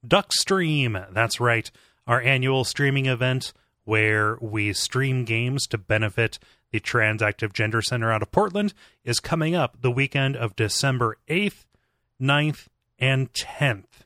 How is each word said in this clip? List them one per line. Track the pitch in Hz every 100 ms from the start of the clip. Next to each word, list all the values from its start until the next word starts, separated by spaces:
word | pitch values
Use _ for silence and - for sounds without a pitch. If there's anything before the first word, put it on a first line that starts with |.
| 120
Duckstream. | 262 - - - 190 170 151 127 98 95
That's | 95 117 -
right. | 120 117 - _ _ _ -
Our | 120
annual | 123 135 131 135 123
streaming | - 139 139 131
event | 123 127 127 - - _ _ -
where | 110 107 107 107 113
we | 110 107 104
stream | 98 - 127 135 131
games | 117 113 123 139 -
to | 107
benefit | - 110 107 107 113 - - _ _
the | 110
Trans | - 123 110 107
Active | 107 - 107
Gender | - 110 113
Center | 107 123 113
out | 110
of | 107
Portland | - 208 185 208 - - _ -
is | 120
coming | - 165 160 175
up | 131 -
the | 127
weekend | 123 135 143 135 135
of | 117 -
December | 107 - 139 131 117 - _
eighth, | 165 208 - _ _ _ _ _ _
ninth, | 131 143 151 147 - _ _ _
and | 131 135 131
tenth. | - - - 143 104 - -